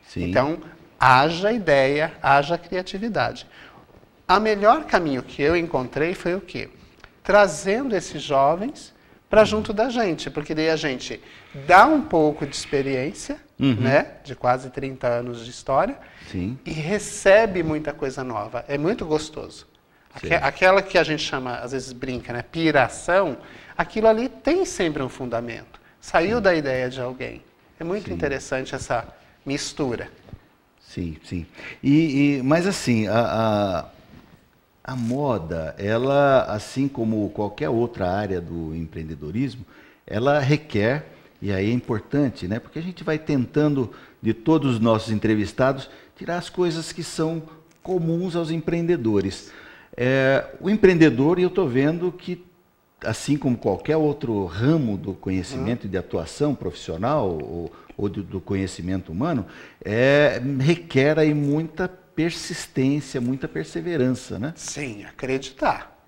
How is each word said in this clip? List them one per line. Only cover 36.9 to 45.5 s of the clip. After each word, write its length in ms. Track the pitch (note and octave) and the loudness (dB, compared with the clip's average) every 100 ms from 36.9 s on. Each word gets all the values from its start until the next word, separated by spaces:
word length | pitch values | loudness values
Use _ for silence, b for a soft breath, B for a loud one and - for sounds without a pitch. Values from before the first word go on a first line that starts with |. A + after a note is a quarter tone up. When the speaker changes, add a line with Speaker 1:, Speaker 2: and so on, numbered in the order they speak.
| C3+ A2 A2 G2+ | 0 -2 0 -2
Speaker 1:
qualquer 380 | - G#2 - D3+ | -2 -6 -4 -2
outra 420 | A#2 A#2+ A#2 F#2 | 0 0 0 -2
área 300 | F#2+ G#2 F#2 | 0 -2 -4
do 340 | E2 E2+ D#2+ | -6 -8 -6
empreendedorismo, 920 | D#2+ E2 E2+ D#2+ D#2 D2+ G2+ C#3 A#2 - B B B - | -6 -8 -10 -12 -10 -8 -4 -4 -6 -18 B B B -8
ela 320 | G#2 C3 D3 | -2 2 2
requer, 680 | C3+ D3 - G#2+ G#2+ C#3+ D3+ B B _ | 2 0 0 0 2 0 -6 B B _
e 100 | G2+ | -4
aí 180 | G2 G2+ | -2 0
é 20 | |
importante, 760 | B2 A#2+ A2 - C#3+ C#3+ - - | 0 -2 -6 -2 0 0 -2 -6
né? 100 | A2 | -6
Porque 200 | - - | -6 -10
a 40 | |
gente 220 | E3+ F3+ | -10 -8
vai 140 | - D#3 | -4 -4
tentando, 720 | D#3 C#3+ A#2+ - D3+ C#3 A#2 B B B | 0 0 0 2 2 2 -2 B B B
de 120 | G#2+ | -2
todos 420 | A2+ - D#3+ C#3 | -2 2 2 4
os 60 | A#2 | 2
nossos 320 | A2+ A2 A2+ | 4 4 2
entrevistados, 800 | G#2+ A2 G#2+ G2+ | -2 2 2 0